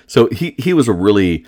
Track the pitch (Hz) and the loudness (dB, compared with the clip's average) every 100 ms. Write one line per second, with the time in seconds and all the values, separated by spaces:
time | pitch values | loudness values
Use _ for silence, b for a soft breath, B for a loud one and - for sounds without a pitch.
0 | B - 117 104 170 - 175 175 120 90 | B 0 0 0 -8 -6 -2 0 0 0
1 | 95 104 92 80 | 2 2 2 -2